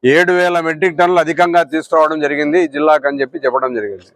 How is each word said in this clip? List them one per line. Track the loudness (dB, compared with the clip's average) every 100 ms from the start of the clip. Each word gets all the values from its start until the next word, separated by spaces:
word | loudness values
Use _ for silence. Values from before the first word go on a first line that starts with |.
ఏడు | 4 4 2
వేల | 2 0 0
మెట్రిక్ | -4 -2 -2 0
టన్నులు | 0 2
అధికంగా | 0 0 2 2
తీసుకురావడం | 0 -4 -2 0 2 0
జరిగింది | -4 -2 0 0
ఈ | 0
జిల్లాకు | 0 2 2 0
అని | -4
చెప్పి | -6 -2
చెప్పడం | -2 -2 -4
జరిగింది. | -6 -8 -10 -18